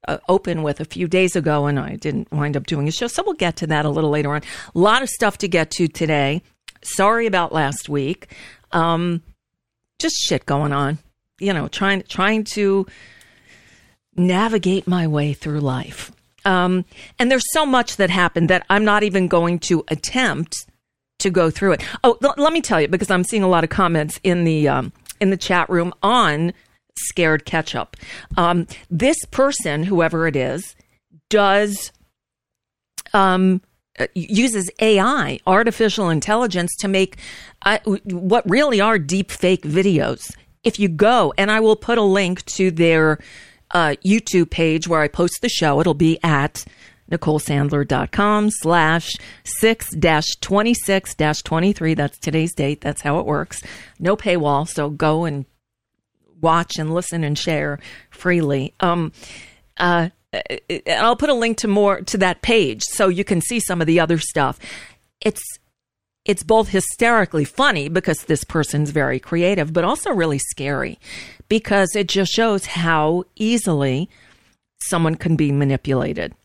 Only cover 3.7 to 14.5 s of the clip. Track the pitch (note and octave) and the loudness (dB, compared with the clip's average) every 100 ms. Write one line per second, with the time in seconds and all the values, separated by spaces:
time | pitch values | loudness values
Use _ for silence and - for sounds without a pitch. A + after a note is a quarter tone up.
3.7 | D3+ D3+ D3+ D#3 D3 D3 D3+ - - - | 0 0 0 0 0 -2 -4 -8 -16 -8
4.7 | E3+ G3 A#3 C4+ - G#3+ - G3+ E3+ D#3+ | 2 4 2 0 -2 -2 0 -2 0 0
5.7 | - E3+ - D#3+ D3 C#3 D#3 _ _ - | -2 -2 -2 -2 0 0 -2 _ _ -20
6.7 | _ - - G3 A3+ A3+ F#3+ E3+ D#3 C#3+ | _ -10 0 2 2 0 0 0 0 -2
7.7 | D3 - D3 C3+ F3+ - - - - _ | -4 -6 -4 -2 -6 -10 -20 -20 -20 _
8.7 | E3+ E3 E3 F3 E3+ - _ _ _ _ | 0 2 0 0 -4 -8 _ _ _ _
9.7 | _ _ _ D#4+ - - D3+ - C#3+ D3 | _ _ _ -4 -4 -2 -2 -2 -2 -2
10.7 | C#3+ C#3+ D3+ _ _ _ _ G3 F3+ C#3+ | -2 -2 -4 _ _ _ _ -4 -2 -4
11.7 | - G3 G3 - - G3 A3 G#3+ - G3+ | -4 -2 -2 -4 -2 0 0 -4 -2 0
12.7 | G3 F#3+ - - - _ _ _ - _ | 0 -2 -10 -20 -20 _ _ _ -20 _
13.7 | _ _ _ _ - F3+ F3+ A3+ | _ _ _ _ 0 2 2 2